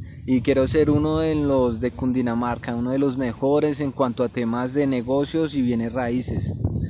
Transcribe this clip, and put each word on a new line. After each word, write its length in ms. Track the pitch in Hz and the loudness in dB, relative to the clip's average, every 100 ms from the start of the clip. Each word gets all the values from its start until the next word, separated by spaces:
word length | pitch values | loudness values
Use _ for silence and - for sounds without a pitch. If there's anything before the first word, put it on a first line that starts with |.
| - - - | -14 -8 0
Y 140 | 127 | 2
quiero 260 | 120 135 131 | 4 2 4
ser 200 | 156 147 | 4 4
uno 280 | 147 151 156 | 4 2 0
de 180 | 160 156 | 0 0
los 460 | 143 135 123 113 | 2 2 2 0
de 100 | 123 | -4
Cundinamarca, 840 | 120 127 127 120 117 120 117 - 120 | -2 -2 0 0 0 -2 -4 -4 -4
uno 140 | 123 | -2
de 60 | 135 | 0
los 200 | 143 127 | 0 0
mejores 640 | 123 107 135 147 151 139 | -4 0 2 2 2 0
en 100 | 143 | -2
cuanto 320 | 123 127 113 | 0 0 0
a 60 | 120 | -2
temas 440 | 127 117 120 127 | -2 -2 -2 -2
de 140 | 139 139 | 0 0
negocios 680 | 127 120 139 143 160 156 | 0 0 0 0 0 0
y 80 | 139 | 0
bienes 300 | 123 117 117 | 0 0 -2
raíces. 640 | 123 120 123 117 - - - - - | -2 -2 -2 -2 -2 -4 -2 -2 -2